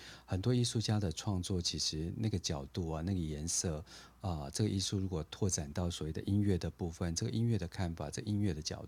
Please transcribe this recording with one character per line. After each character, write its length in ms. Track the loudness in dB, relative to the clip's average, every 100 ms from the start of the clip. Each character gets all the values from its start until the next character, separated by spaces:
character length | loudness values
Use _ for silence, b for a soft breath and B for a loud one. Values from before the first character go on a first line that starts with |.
| B B
很 160 | B 0
多 140 | 2
艺 100 | 4
术 160 | 2 2
家 200 | 2 2
的 120 | 2
创 300 | -2 0 0
作， 180 | 0 0
其 200 | 0 0
实 340 | 0 -2 -2 0
那 140 | 0
个 80 | 0
角 260 | 0 -4 -4
度 260 | -4 -2
啊， 100 | 0
那 100 | 0
个 80 | 0
颜 280 | 0 -2 -2
色， 360 | 0 0 -2 -6 B B B
啊， 280 | -4 -2 -2
这 120 | 2
个 60 | 2
艺 100 | 2
术 200 | 2 0
如 100 | 0
果 140 | -2 -4
拓 180 | -2 0
展 220 | 0 -2
到 160 | -2 0
所 160 | 0 -2
谓 80 |
的 80 | -2
音 200 | 2 4
乐 140 | 6 4
的 140 | 2
部 200 | -2 -4
分， 240 | -2 -2 0
这 100 | 0
个 60 |
音 140 | 2 2
乐 100 | 2
的 100 | 0
看 260 | -2 -2
法， 180 | -2 -6
这 100 | -4
音 180 | 0 2
乐 140 | 2
的 80 | 0
角 240 | -2 -6